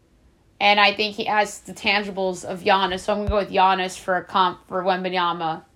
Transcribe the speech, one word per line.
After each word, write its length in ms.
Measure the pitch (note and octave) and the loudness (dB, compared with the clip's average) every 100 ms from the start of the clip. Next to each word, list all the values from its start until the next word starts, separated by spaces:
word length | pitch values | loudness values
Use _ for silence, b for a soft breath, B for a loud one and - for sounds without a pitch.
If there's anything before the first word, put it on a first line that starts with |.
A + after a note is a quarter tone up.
| _ _ _ _ _ - | _ _ _ _ _ -2
And 220 | G3+ G#3 | 2 6
I 120 | G3+ | 4
think 220 | G3+ G#3+ G#3 | 2 -4 -4
he 80 | |
has 360 | - G#3 G3+ - | -2 0 0 -4
the 120 | - | -16
tangibles 720 | F#3 A3+ G3+ G3+ F#3+ F#3+ F3+ | -6 -2 0 -2 -4 -4 -4
of 180 | - F#3+ | -8 -4
Giannis, 380 | G3+ G3 F#3 F#3 | 2 2 2 -2
so 120 | - | -2
I'm 80 | G#3 | -2
gonna 100 | G#3 | 0
go 60 | G#3 | -2
with 140 | F#3+ | 0
Giannis 460 | F#3+ F#3 F#3+ F#3 - | 2 4 4 -2 -6
for 200 | - F3+ | -2 -2
a 80 | |
comp 420 | E3+ G3+ F#3 F3 - | 0 2 2 0 -8
for 160 | F#3 | -4
Wembanyama. 800 | F3+ F#3 F#3 F3+ F3 E3+ E3 E3 - | 0 0 0 -2 -2 -2 -4 -6 -10